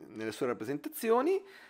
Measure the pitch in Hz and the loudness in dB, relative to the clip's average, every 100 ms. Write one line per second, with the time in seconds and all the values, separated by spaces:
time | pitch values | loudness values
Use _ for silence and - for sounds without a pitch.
0 | 78 107 110 107 131 104 113 147 311 - | -14 -6 -6 -2 -2 -2 -4 -4 -6 -2
1 | 226 233 294 392 - - | 2 4 4 2 -2 -14